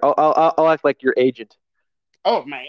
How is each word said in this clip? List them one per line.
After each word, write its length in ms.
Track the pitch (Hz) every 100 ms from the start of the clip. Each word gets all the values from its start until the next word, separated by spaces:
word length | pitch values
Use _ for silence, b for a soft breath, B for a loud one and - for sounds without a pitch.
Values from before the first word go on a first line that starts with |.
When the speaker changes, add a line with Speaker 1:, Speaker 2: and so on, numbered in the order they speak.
Speaker 1:
I'll, 100 | 139 -
I'll, 180 | 156 151
I'll, 180 | 160 -
I'll 100 | 160
act 160 | 156
like 180 | 143 135
your 120 | 131 127
agent. 400 | 127 123 110 _ _ _ _ _ _ _
Speaker 2:
Oh, 200 | 190 220
my 200 | 135 135